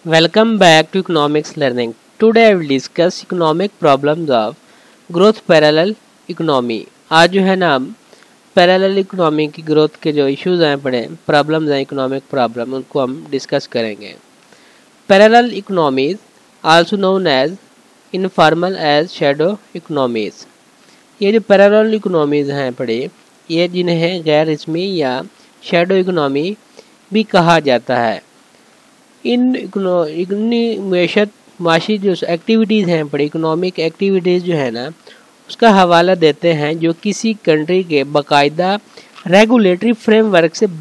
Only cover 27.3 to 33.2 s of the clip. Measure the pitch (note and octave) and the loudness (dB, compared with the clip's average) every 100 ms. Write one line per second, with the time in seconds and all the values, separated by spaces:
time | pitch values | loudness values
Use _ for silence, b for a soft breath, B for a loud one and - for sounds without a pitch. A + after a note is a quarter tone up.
27.3 | F#3+ E3+ E3 C#3+ A#2+ A#2 B2 A#2 G2 _ | 2 4 2 2 -2 0 -2 -2 -4 _
28.3 | _ _ _ _ _ _ _ _ _ A#3+ | _ _ _ _ _ _ _ _ _ -4
29.3 | A#3+ B3+ B3+ G3 G3 F#3+ F3+ D#3 D#3+ F3+ | 0 0 -2 -6 -6 -2 -2 -2 -6 -6
30.3 | G3+ A3 A#3 A#3 G#3 G3 F3+ E3+ G#3 G#3 | -4 -2 -2 -2 -4 -4 -2 0 0 -2
31.3 | _ _ - E3+ E3 F#3 G#3+ G3 E3+ - | _ _ -6 0 0 0 -2 -2 -2 -4
32.3 | E3+ - A3 G#3+ A3 F3+ E3 D3 C#3+ | -4 0 0 2 0 0 -2 -2 -4